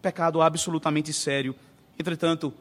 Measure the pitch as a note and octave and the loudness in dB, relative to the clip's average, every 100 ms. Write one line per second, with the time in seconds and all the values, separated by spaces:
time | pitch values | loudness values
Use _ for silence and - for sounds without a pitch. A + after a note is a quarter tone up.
0 | G3 - E3 D#3+ D#3+ D#3+ - D#3+ D#3+ D3+ | -4 0 0 4 4 4 -2 -2 0 0
1 | D3+ D3+ - C#3 C3 C3 - _ _ - | -2 -4 -2 -2 -2 -6 -14 _ _ -8
2 | E3+ E3 E3 D#3+ D3 - | -6 -2 0 0 -2 -6